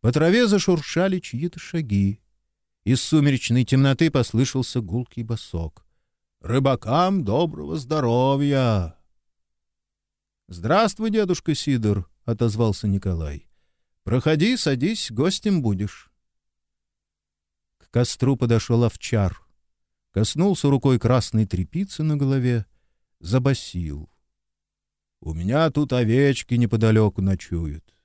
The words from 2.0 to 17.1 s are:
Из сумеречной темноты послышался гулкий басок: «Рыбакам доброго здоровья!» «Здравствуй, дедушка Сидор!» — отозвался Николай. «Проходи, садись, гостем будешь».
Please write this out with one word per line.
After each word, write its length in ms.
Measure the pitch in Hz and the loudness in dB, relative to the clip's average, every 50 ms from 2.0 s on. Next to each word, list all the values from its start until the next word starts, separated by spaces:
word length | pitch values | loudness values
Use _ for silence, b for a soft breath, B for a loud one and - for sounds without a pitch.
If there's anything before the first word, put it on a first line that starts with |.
| 98 98 101 - _ _ _ _ _ _ _ _ _ _ _ _ _ | 0 0 -2 -6 _ _ _ _ _ _ _ _ _ _ _ _ _
Из 160 | 101 131 127 | 0 0 0
сумеречной 640 | - - 160 156 143 143 135 127 - - 113 127 123 | 0 2 2 4 4 4 0 0 -2 0 0 0 2
темноты 460 | - - 135 139 135 135 - 165 160 | 2 2 2 4 2 2 2 0 2
послышался 720 | - 185 - - - 110 135 - - 131 123 - - 127 | 2 0 -2 0 0 0 0 0 -2 -4 -4 -4 -4 -6
гулкий 400 | 107 85 92 123 123 _ - - | -6 -4 -6 -6 -6 _ -10 -12
басок: 640 | 113 113 117 110 - - - 85 82 78 _ - _ _ _ _ _ _ _ _ _ _ _ _ | -8 -8 -8 -10 -8 -10 -8 -8 -8 -8 _ -16 _ _ _ _ _ _ _ _ _ _ _ _
«Рыбакам 840 | - 87 110 135 131 139 131 - - 110 127 160 180 185 196 190 139 | -6 -2 -2 0 2 0 -2 -2 -2 -2 0 0 2 2 0 -2 -2
доброго 540 | 101 104 139 175 165 156 151 147 147 165 160 | 0 0 0 0 -2 -4 -10 -10 -8 -8 -8
здоровья!» 1200 | 127 123 156 156 131 117 117 123 127 135 139 139 143 143 139 135 131 120 110 98 87 82 - _ _ _ _ _ _ _ _ _ _ _ _ _ _ _ _ _ _ _ _ _ _ _ _ _ _ _ _ _ _ | -6 -4 -2 0 0 2 2 2 2 2 2 0 0 0 0 2 2 2 2 0 -2 -4 -8 _ _ _ _ _ _ _ _ _ _ _ _ _ _ _ _ _ _ _ _ _ _ _ _ _ _ _ _ _ _
«Здравствуй, 640 | _ 87 85 85 110 160 202 233 202 - - 220 226 | _ -16 -8 -2 0 2 2 2 0 0 -2 -4 -2
дедушка 440 | 208 220 208 180 175 - _ - 147 | 0 0 0 0 -2 -2 _ -4 -4
Сидор!» — 520 | - - 147 135 120 110 104 101 101 92 _ _ _ _ | -2 0 -2 -2 0 2 0 0 0 -4 _ _ _ _
отозвался 600 | - 117 - 120 113 101 110 117 110 95 - - | -6 -2 0 0 0 2 0 0 0 0 -2 -2
Николай. 600 | 101 98 98 - 98 90 82 80 73 73 76 - _ _ _ _ _ _ _ _ _ _ _ | -2 -2 0 -2 -4 -4 -4 -4 -8 -8 -12 -14 _ _ _ _ _ _ _ _ _ _ _
«Проходи, 560 | _ - 107 127 - 156 160 147 170 226 254 233 | _ -2 -2 0 2 2 2 2 2 2 0 0
садись, 520 | - 151 139 123 131 190 226 - - - | 0 -2 0 0 0 -2 -2 -4 -6 -6
гостем 520 | 110 107 139 180 196 - - 220 196 165 | -4 -2 0 0 -2 -2 -2 0 0 0
будешь». 500 | 131 110 101 92 104 101 - - - _ _ _ _ _ _ _ _ _ _ _ _ _ _ _ _ _ _ _ _ _ | 0 0 -2 -2 -4 -8 -8 -14 -20 _ _ _ _ _ _ _ _ _ _ _ _ _ _ _ _ _ _ _ _ _